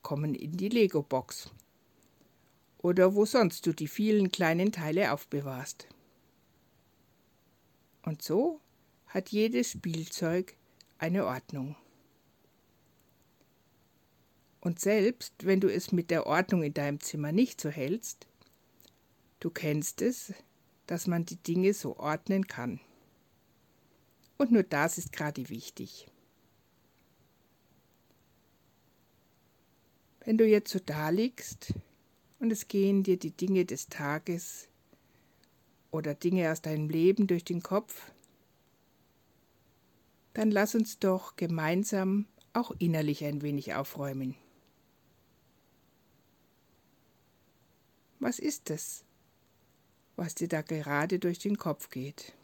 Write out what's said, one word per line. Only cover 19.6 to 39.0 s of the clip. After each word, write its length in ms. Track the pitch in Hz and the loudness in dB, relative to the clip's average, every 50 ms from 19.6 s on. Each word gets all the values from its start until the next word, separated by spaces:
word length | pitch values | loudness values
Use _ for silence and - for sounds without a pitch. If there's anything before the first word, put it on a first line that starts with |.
| - 151 147 151 151 - - - | -2 0 0 0 -2 -4 -4 -2
es, 320 | - 240 247 - - - 190 - - _ _ _ _ _ _ _ _ - | -2 -2 -2 -2 -10 -14 -14 -16 -16 _ _ _ _ _ _ _ _ -6
dass 160 | 175 170 - | -6 -4 0
man 180 | 180 175 170 170 | 0 0 0 -2
die 120 | - 170 | -4 -8
Dinge 400 | - - - 170 185 185 196 208 | -10 -4 0 0 4 4 4 2
so 220 | - - 139 - | 2 -4 -8 -8
ordnen 500 | - - 151 156 160 _ - 196 196 190 | -4 -4 -4 -4 -4 _ 0 0 0 0
kann. 320 | - - - 123 127 - 143 - _ _ _ _ _ _ _ _ _ _ _ _ _ _ _ _ _ _ _ _ _ _ _ _ _ _ _ _ _ _ - | -2 -6 -8 -6 -6 -8 -8 -12 _ _ _ _ _ _ _ _ _ _ _ _ _ _ _ _ _ _ _ _ _ _ _ _ _ _ _ _ _ _ 0
Und 120 | 285 233 | 4 4
nur 120 | 233 214 185 | 6 4 4
das 340 | - 160 143 151 165 - | 2 0 0 0 0 -2
ist 140 | - - - | -6 -10 -10
gerade 360 | - - 156 151 147 139 123 | -8 -6 -6 -4 -4 -6 -10
wichtig. 600 | - - 117 - - _ - - - - - - - _ _ _ _ _ _ _ _ _ _ _ _ _ _ _ _ _ _ _ _ _ _ _ _ _ _ _ _ _ _ _ _ _ _ _ _ _ _ _ _ _ _ _ _ _ _ _ _ _ _ _ _ _ _ _ _ _ _ _ _ _ _ _ _ _ _ _ _ _ _ _ _ _ _ _ _ _ _ _ _ _ _ | -8 -10 -12 -12 -14 _ -12 -14 -14 -14 -20 -20 -20 _ _ _ _ _ _ _ _ _ _ _ _ _ _ _ _ _ _ _ _ _ _ _ _ _ _ _ _ _ _ _ _ _ _ _ _ _ _ _ _ _ _ _ _ _ _ _ _ _ _ _ _ _ _ _ _ _ _ _ _ _ _ _ _ _ _ _ _ _ _ _ _ _ _ _ _ _ _ _ _ _ _
Wenn 180 | - 226 220 220 | 0 2 6 6
du 80 | 226 | 8
jetzt 240 | 220 214 208 208 - | 8 8 6 6 0
so 80 | - 190 - | -6 -4 -4
da 260 | - 147 151 156 156 | -2 -4 -2 0 0
liegst 680 | 170 202 226 254 - - - - - - - - - - - _ _ _ _ _ _ _ _ _ _ _ | 2 2 0 0 -2 -8 -14 -14 -14 -14 -8 -8 -8 -8 -8 _ _ _ _ _ _ _ _ _ _ _
und 120 | 254 226 | -2 -2
es 160 | 220 208 - | -2 -2 -6
gehen 360 | _ - 196 196 196 202 196 190 | _ 0 2 4 4 4 4 4
dir 160 | 196 180 185 | 4 2 0
die 100 | - 160 | 0 -8
Dinge 360 | - - 185 190 190 185 180 | -4 -2 0 2 2 2 2
des 220 | - - - - | 0 -2 -8 -8
Tages 800 | - - - 147 143 151 156 - - 175 175 - - - - - _ _ _ _ _ _ _ _ _ _ _ _ _ _ _ _ _ _ _ _ _ _ _ _ _ | -12 -8 -6 -4 -4 -4 -4 -4 -6 -6 -6 -6 -12 -14 -16 -18 _ _ _ _ _ _ _ _ _ _ _ _ _ _ _ _ _ _ _ _ _ _ _ _ _
oder 240 | - 156 156 151 147 | -6 -4 -4 -4 -6
Dinge 360 | _ - 175 185 185 170 160 | _ 0 2 2 4 2 2
aus 120 | 160 165 - | 0 -2 -2
deinem 260 | 160 156 151 151 151 | -4 -2 -2 -2 0
Leben 380 | 156 160 165 185 202 - 202 | 2 4 6 6 6 6 4
durch 160 | 190 180 170 - | 4 2 0 0
den 180 | - 180 170 | -4 -4 -4
Kopf, 500 | - - 185 208 - - - - - - - _ _ _ _ _ _ _ _ _ _ _ _ _ _ _ _ _ | -2 0 -2 -2 -2 -2 -16 -16 -16 -20 -20 _ _ _ _ _ _ _ _ _ _ _ _ _ _ _ _ _